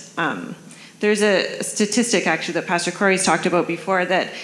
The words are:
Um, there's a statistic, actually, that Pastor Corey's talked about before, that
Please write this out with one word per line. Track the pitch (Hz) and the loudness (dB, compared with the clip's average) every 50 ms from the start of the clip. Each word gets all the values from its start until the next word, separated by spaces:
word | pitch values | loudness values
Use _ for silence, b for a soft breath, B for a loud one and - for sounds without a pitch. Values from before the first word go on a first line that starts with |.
| - - - | -12 -12 -6
Um, | - 165 147 120 90 90 - - - - B B B B B B B | -4 -4 -4 -4 -6 -8 -12 -12 -14 -16 B B B B B B B
there's | - 208 214 196 208 | 0 2 2 4 4
a | 214 196 170 - - - - 214 | 4 4 4 2 0 -4 -6 -6
statistic, | - - - 214 202 - 247 240 240 - 180 - 185 | -6 -2 -2 -2 0 2 0 0 2 2 0 2 2
actually, | 160 156 - - 165 | 0 0 -2 -4 -4
that | 165 160 - | -4 -2 -2
Pastor | 180 175 175 180 175 | -2 -2 -2 -2 -2
Corey's | - 208 196 190 180 - | 0 2 2 2 2 2
talked | - 160 165 - | 2 2 2 2
about | 180 170 175 156 | 2 2 2 0
before, | - 170 - - - 190 185 180 | 0 -2 -6 -4 -2 0 0 0
that | 175 185 180 - - B B | 0 0 0 0 -2 B B